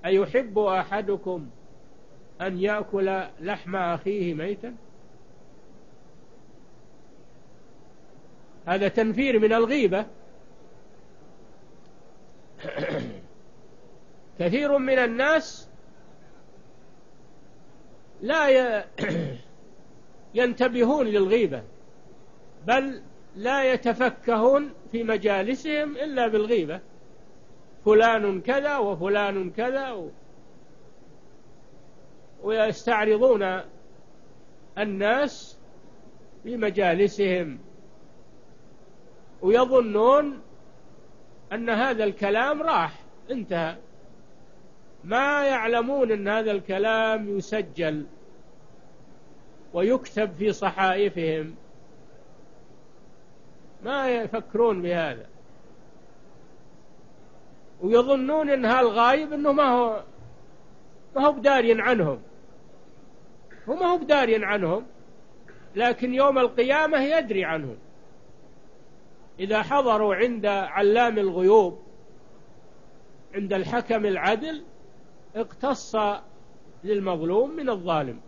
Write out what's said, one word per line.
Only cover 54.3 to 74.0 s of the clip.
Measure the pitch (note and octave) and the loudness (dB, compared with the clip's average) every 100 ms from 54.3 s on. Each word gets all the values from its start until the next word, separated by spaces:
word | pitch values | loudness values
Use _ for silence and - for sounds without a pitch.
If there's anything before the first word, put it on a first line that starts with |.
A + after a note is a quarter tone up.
| A3 G#3+ G#3+ A#3 F#3+ | -6 -4 2 4 4
بهذا، | F3 F3 D#3 A#2 A2 - - - - - - - - - - - - - - - - - - - - - - - - - | 0 0 0 -6 -14 -18 -20 -20 -20 -20 -20 -20 -20 -20 -20 -20 -18 -18 -18 -18 -18 -18 -18 -18 -18 -18 -18 -18 -18 4
ويظنون | F#3 A#3 B3 C#4 C4 D#4 D4 | 8 8 8 4 6 2 4
أن | C4+ A#3 | 4 6
هالغايب | B3+ A#3+ G#3+ A#3+ C#4 D4+ | 6 6 6 6 6 2
أنه | D4 D4 | 0 4
ما | C#4 | 6
هو، | C#4 B3 A#3+ G#3+ - - - - - - - - - - - C4+ | 6 6 4 0 -8 -16 -18 -16 -18 -18 -18 -18 -18 -18 -6 4
ما | C#4+ | 4
هو | |
بداري | C#4 C#4 C4+ A#3 A3 | 6 4 6 6 4
عنهم، | G#3+ A#3 D#3+ B2 - - - - - - - - - - - - - - - | 4 2 2 -2 -10 -18 -18 -18 -20 -20 -20 -20 -20 -18 -18 -18 -18 -14 -6
هو | D#4 | 0
ما | F4+ | 2
هو | F4 | 2
بداري | C#4+ D4 A#3+ A3 G3+ | 4 4 6 2 2
عنهم، | G#3 E3+ F#3+ B3 - - - - - - - - G3 | 0 0 -2 -4 -16 -20 -20 -20 -20 -20 -18 -10 0
لكن | A#3+ A#3+ B3 | 2 2 0
يوم | B3+ C#4+ C4+ | 4 4 6
القيامة | A#3+ B3 B3+ D4 D#4 D4+ | 2 2 4 4 4 2
يدري | C#4 D#4+ B3+ F#3+ D#3+ | 4 2 2 -2 0
عنهم. | D#3+ C3+ A2 - - - - - - - - - - - - - - - - | -2 -4 -10 -16 -20 -20 -20 -20 -20 -18 -18 -20 -20 -20 -20 -20 -18 -18 -8
إذا | G3 G#3+ | 0 0
حضروا | G3 C#4+ B3+ G#3+ G#3 F#3 | 2 2 4 4 4 4
عند | A#3+ A#3 G3+ | 2 2 0
علام | G3 F3+ E3+ G3+ A3+ A#3+ G#3+ | 0 -2 2 4 6 4 2
الغيوب، | G3 F3 F#3 A3 F#3 - - - - - - - - - - - - - - - - G3 | 0 4 8 8 6 -2 -16 -20 -20 -20 -20 -20 -20 -20 -20 -20 -20 -20 -20 -20 -10 -8
عند | G3 | -2
الحكم | F#3+ F3 A#3+ A#3 A3+ | -2 0 -4 0 0